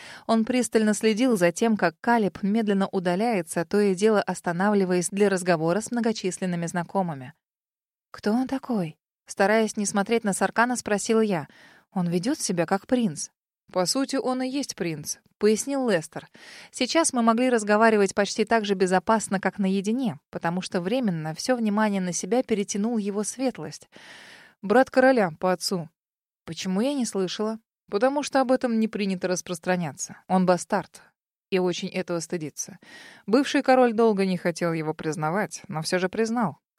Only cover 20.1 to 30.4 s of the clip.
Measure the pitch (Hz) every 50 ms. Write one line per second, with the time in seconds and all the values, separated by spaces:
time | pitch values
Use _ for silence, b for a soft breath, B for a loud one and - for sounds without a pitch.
20.1 | 135 147 - _ - 180 - 170 170 185 - - - 185 170 190 233 269 247 202
21.1 | 170 160 156 156 160 - - - 254 240 226 208 202 214 220 208 202 196 185 180
22.1 | 165 - - 180 226 254 262 - 226 196 202 - - 202 202 233 247 220 196 202
23.1 | 196 208 208 - - 247 269 254 - - 151 156 147 - - B B B B B
24.1 | B B B B B B B B B B - 190 208 247 262 - - 262 254 262
25.1 | 262 240 202 165 156 - - 185 185 180 - - 202 175 156 - _ _ _ _
26.1 | _ _ _ _ _ _ _ - 165 - - 190 185 196 233 277 294 277 240 214
27.1 | - 196 185 170 - - 214 220 226 220 - _ _ _ _ _ - 202 240 269
28.1 | 277 294 269 - - 269 269 233 262 254 - 240 226 220 220 220 - 196 208 190
29.1 | 190 180 - 180 180 170 - - 180 - - 180 180 180 170 147 135 - - -
30.1 | - - _ - 185 190